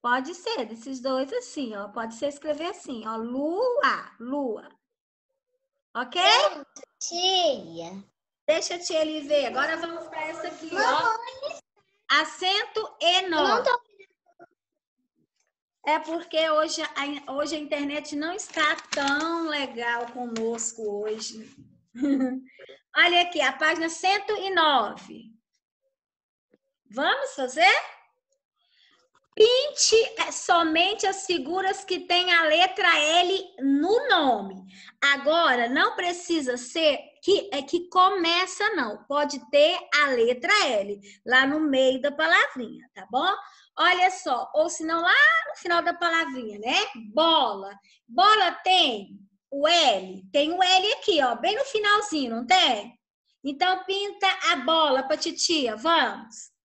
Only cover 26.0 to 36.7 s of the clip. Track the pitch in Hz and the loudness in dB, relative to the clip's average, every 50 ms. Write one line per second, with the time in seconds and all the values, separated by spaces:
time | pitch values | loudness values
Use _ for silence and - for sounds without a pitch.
26 | _ _ _ _ _ _ _ _ _ _ _ _ _ _ _ _ _ _ 208 247 | _ _ _ _ _ _ _ _ _ _ _ _ _ _ _ _ _ _ -6 -2
27 | 294 349 466 539 571 508 - 285 262 254 254 294 339 392 453 587 - - - - | 0 0 0 -2 -4 -8 -6 -6 -6 -4 0 4 4 4 4 4 0 -6 -18 -20
28 | _ _ _ _ _ _ _ _ _ _ _ _ _ _ _ _ _ _ _ _ | _ _ _ _ _ _ _ _ _ _ _ _ _ _ _ _ _ _ _ _
29 | _ _ _ _ _ _ _ - 427 480 494 523 571 587 571 - - - 440 453 | _ _ _ _ _ _ _ 6 6 6 6 2 0 -2 -2 0 2 4 4 4
30 | 453 - - - 320 320 277 - - - 359 339 339 320 311 330 349 381 415 - | 4 2 -2 -4 -6 -4 -4 -8 0 2 2 2 4 2 2 2 0 0 0 -2
31 | - 381 381 381 - - 359 311 262 285 339 381 381 381 392 381 - - 370 320 | -2 -2 -2 -4 -4 -4 -4 -4 -4 -4 -4 -2 -2 -2 -4 -4 -6 -6 -6 -6
32 | - - 349 359 359 359 349 339 330 302 302 330 359 370 370 - 381 339 330 302 | -2 0 0 0 2 2 2 4 4 4 4 4 4 2 2 0 2 2 4 4
33 | 294 302 320 349 359 359 381 381 - - _ - 262 277 277 285 294 370 427 508 | 2 4 4 4 4 2 0 -2 -4 -10 _ -4 0 2 2 2 4 4 2 2
34 | 571 523 403 349 294 262 233 208 196 190 190 190 - - - - - - _ _ | 2 2 2 2 4 2 2 0 -2 -10 -12 -14 -18 -20 -20 -20 -20 -20 _ _
35 | - 277 285 269 240 285 320 339 339 294 247 240 233 233 262 311 370 427 403 - | 2 2 2 2 2 2 2 4 4 4 4 2 2 0 2 2 2 0 0 -2
36 | 359 349 349 349 - - 339 311 269 247 247 247 - - | -4 -4 -4 -6 -4 -2 -2 -2 0 -2 -4 -6 -8 -6